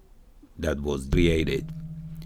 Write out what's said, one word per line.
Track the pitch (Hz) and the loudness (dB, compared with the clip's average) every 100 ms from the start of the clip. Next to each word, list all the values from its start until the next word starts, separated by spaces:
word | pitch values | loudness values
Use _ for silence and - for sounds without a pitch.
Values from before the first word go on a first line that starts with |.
| - - - - - - | -20 -20 -20 -20 -18 -4
that | 80 71 | -2 0
was | 73 69 67 | 0 -2 2
created | 80 85 80 71 67 - - - - - - | 4 6 4 2 -2 -4 -10 -10 -10 -10 -10